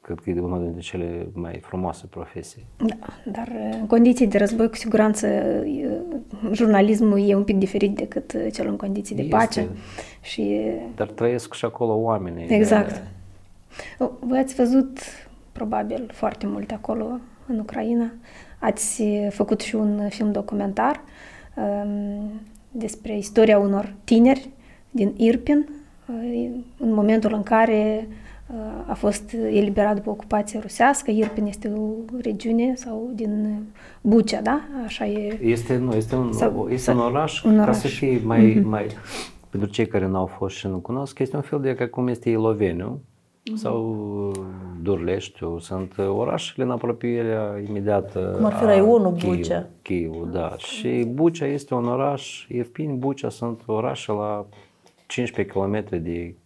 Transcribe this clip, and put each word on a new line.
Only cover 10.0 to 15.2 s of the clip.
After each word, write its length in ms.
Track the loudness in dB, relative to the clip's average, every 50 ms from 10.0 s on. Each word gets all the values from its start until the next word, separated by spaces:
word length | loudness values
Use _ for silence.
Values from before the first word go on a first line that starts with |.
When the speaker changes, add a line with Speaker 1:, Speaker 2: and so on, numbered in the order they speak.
| -16 -18 -20 -18
Speaker 2:
Și 380 | -14 -10 -4 -4 -2 0 0 0 -2 -2 -4 -6 -8 -12 -6
Speaker 1:
Dar 120 | -6 -6
trăiesc 460 | -6 -2 0 0 0 0 0 -4 -8 -8
și 120 | -6 -6
acolo 280 | -6 -2 -2 0 0 2
oamenii. 520 | 2 2 2 0 0 -2 -6 -6 -8 -2 2
Speaker 2:
Exact. 420 | 4 4 6 6 6 4 4 0 -4
Speaker 1:
De- 1120 | -10 -12 -14 -16 -18 -20 -20 -20 -20 -20 -20 -20 -20 -20 -20 -20 -18 -18 -18 -4 -4 -4
Speaker 2:
O, 60 | -4 -4 -6
voi 200 | -4 -2 0 0
ați 160 | 0 -2 2
văzut, 440 | 2 2 4 6 4 4 2 -4 -14 -14 -16 -16 -18